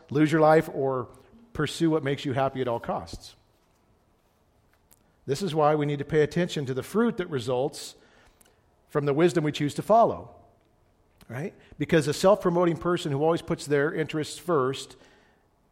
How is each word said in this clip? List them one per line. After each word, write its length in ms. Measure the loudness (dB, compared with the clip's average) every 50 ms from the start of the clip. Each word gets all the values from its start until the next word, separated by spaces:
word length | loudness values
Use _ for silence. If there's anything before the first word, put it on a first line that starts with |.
| _ -2
lose 200 | 2 2 4 4
your 100 | 4 6
life, 280 | 6 6 6 6 4 2
or 360 | -2 -4 -2 -2 -2 -4 -6 -8 -12 -20 -20 _ -20 -20 -20 _
pursue 380 | -6 -4 -4 -4 -2 0 2 2
what 140 | 2 2 0
makes 200 | -2 -4 -4 -4
you 80 | -4
happy 280 | -2 0 -2 -2 -2 -2
at 80 | -4 -2
all 120 | -4 -4
costs? 540 | -4 -6 -6 -6 -8 -10 -14 -16 -16 -20 -20 _ _ _ _ _ _ _ _ _ _ _ _ _ _ _ _ _ _ _ _ _ _ _ _ _ _ _ _ _ _ _ _ _ _ _ _ _ _
This 160 | -6 -4 -4
is 120 | -4 -4 0
why 200 | 2 2 4 2
we 120 | 2 0
need 140 | -2 -4 -4
to 40 | -4
pay 180 | 0 2 2
attention 440 | 2 2 0 -2 -2 -2 -4 -6 -6
to 80 | -4 -4
the 80 | -6
fruit 340 | -6 -2 0 2 2 2 0 -4
that 100 | -6 -6
results 640 | -6 -4 -4 -2 -2 -2 -2 -4 -6 -10 -16 -16 -18 _ _ _ _ _ _ _ _ _ _ _ _ _ _ _ _ _ _ _
from 160 | -4 -2 0
the 100 | 0 2
wisdom 300 | 4 4 4 4 2 0
we 80 | -2
choose 220 | -2 -2 -4 -4 -4
to 80 | -2
follow, 480 | 2 4 4 6 6 4 2 -4 -10 -16 -20 -20 -20 _ _ _ _ _ _ _ _ _ _ _ _ _ _ _ -18 -14
right? 260 | -10 -10 -10 -10 -12 -16 -20 -12 -8 -6
Because 300 | -2 2 2 2 2 0
a 40 |
self-promoting 640 | 0 4 4 4 6 4 2 0 2 2 2 0 0
person 360 | -2 -2 -2 -2 -2 -2 -2
who 100 | -2 0
always 200 | 2 0 0 0
puts 240 | -2 -6 -6 -6 -4
their 280 | -2 0 0 0 0 -2
interests 440 | -4 -4 -4 -4 -6 -6 -6 -10 -8
first 580 | -4 0 0 2 0 0 -2 -6 -10 -14 -18 -20 -20 -20 _ _ _ _ _ _ _ _ _ _ _ _